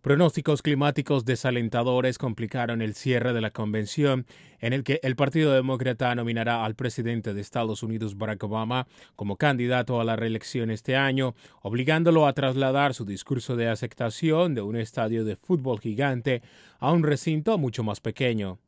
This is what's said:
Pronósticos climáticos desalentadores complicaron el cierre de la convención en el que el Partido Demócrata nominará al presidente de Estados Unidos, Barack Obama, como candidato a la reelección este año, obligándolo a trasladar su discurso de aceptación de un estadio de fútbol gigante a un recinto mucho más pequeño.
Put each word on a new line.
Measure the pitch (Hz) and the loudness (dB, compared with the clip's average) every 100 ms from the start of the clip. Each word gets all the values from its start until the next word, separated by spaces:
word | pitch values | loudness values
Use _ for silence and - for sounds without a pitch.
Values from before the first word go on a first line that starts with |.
Pronósticos | 135 143 170 160 151 147 | 4 6 6 4 0 0
climáticos | 151 139 147 147 139 139 117 | 2 2 2 0 0 0 0
desalentadores | 123 131 123 117 120 120 127 127 123 | 0 0 0 0 0 2 2 0 0
complicaron | 131 104 113 131 117 117 | -4 -4 -4 -4 -2 -2
el | 110 | -4
cierre | 107 135 123 120 | -4 0 2 2
de | 120 | 0
la | 110 | -2
convención | - 107 107 104 - 143 131 120 - - _ | -4 -2 -2 -2 0 2 2 -4 -18 -20 _
en | 117 | -2
el | 131 | -2
que | 135 151 | -2 -2
el | 135 123 | 0 0
Partido | 135 160 151 | 0 2 4
Demócrata | 135 131 131 127 117 123 120 | 4 2 -2 -2 0 -2 0
nominará | 117 117 117 117 | -2 -2 0 0
al | 110 110 | -2 -4
presidente | 127 117 117 117 107 | -6 -4 -4 -4 -4
de | 101 | -8
Estados | 104 123 113 104 | -6 -4 -2 -4
Unidos, | 110 113 110 98 | -6 -4 -6 -4
Barack | 107 104 | -6 -4
Obama, | 104 110 110 127 127 - - - | -4 -4 -2 -4 -4 -14 -20 -8
como | 101 98 | -6 0
candidato | 151 131 120 127 117 120 | 0 2 0 0 0 0
a | 113 | 0
la | 110 | 0
reelección | 113 110 - 123 113 | -2 -4 -6 -4 -4
este | 107 - 131 | -4 -2 0
año, | 139 131 131 - - _ | 2 2 -2 -4 -20 _
obligándolo | 101 117 127 156 170 160 147 | -4 -2 2 4 6 6 6
a | |
trasladar | 135 135 131 135 135 143 | 4 0 2 2 4 2
su | 123 | 0
discurso | 101 98 - 131 - 120 | -6 -8 -4 -4 -2 0
de | 117 | 0
aceptación | 113 120 - 117 - 160 160 180 127 | 0 -6 -4 -4 0 2 2 2 0
de | |
un | 101 117 | -2 -4
estadio | 110 - 113 113 110 | -4 -2 -2 0 -2
de | 95 | -4
fútbol | - 180 131 110 | -2 0 0 -4
gigante | 117 107 139 127 127 123 - - - _ | -4 0 0 0 -2 -2 -4 -20 -20 _
a | 131 | 2
un | 170 | 4
recinto | 151 139 - 156 151 214 | 4 0 0 0 0 0
mucho | 131 110 | 0 -2
más | 110 101 | -4 -4
pequeño. | 113 - 127 113 98 92 | -6 0 0 0 -4 -10